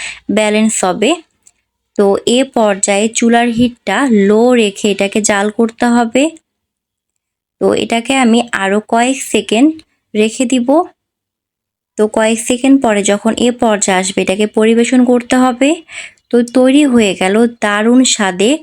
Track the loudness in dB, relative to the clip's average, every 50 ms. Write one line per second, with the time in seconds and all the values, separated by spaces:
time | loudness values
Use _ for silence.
0 | -16 -16 -16 -16 _ -4 -2 -2 0 0 0 0 0 0 0 -2 -2 -2 -2 0
1 | 0 -2 -2 -2 -6 _ _ _ _ _ _ _ _ _ _ _ _ _ -2 0
2 | 0 2 0 0 0 0 0 0 0 -2 0 0 0 0 0 -2 -2 -2 -2 0
3 | -2 -2 -2 0 0 2 2 2 0 0 0 0 -2 -2 -2 _ -8 -4 -2 -2
4 | 0 2 2 2 4 4 4 4 4 2 2 2 0 0 -4 -4 -4 -4 -2 -2
5 | -2 -2 -2 -4 -2 -2 -2 -2 -2 -4 -2 -2 -4 -4 -2 -4 -2 0 2 0
6 | 0 0 0 0 0 0 -4 -10 _ _ _ _ _ _ _ _ _ _ _ _
7 | _ _ _ _ _ _ _ _ _ _ _ -4 -2 0 0 0 -2 -2 -4 -4
8 | -2 -2 -2 0 2 2 2 0 0 -2 -6 -4 -2 -2 -2 -2 -2 -2 -2 0
9 | 0 0 -2 -6 -6 -4 -4 -4 -2 0 0 2 2 2 0 -4 -14 _ _ _
10 | _ _ -2 -2 -2 -2 -2 -4 -2 -2 -2 -2 0 0 0 0 0 -4 _ _
11 | _ _ _ _ _ _ _ _ _ _ _ _ _ _ _ _ _ _ -4 -2
12 | -2 -2 0 0 0 0 -2 -4 -2 -4 -4 -2 2 2 2 2 2 0 0 0
13 | 0 0 -2 0 -2 -4 -2 0 -2 -2 0 0 0 0 0 0 0 0 -2 -2
14 | -2 -2 -4 -4 -2 -2 -2 -2 -2 -2 0 0 2 2 2 2 0 2 2 2
15 | 2 2 2 0 0 0 0 2 2 0 0 0 0 0 0 -2 -8 -20 -20 -20
16 | -20 -20 _ _ _ -2 0 0 0 2 0 2 2 4 4 4 2 4 2 2
17 | 2 2 0 -2 -2 0 2 2 0 0 -2 -4 -4 -2 -2 0 0 2 2 4
18 | 2 2 0 -2 -2 -2 -2 0 0 0 0 -2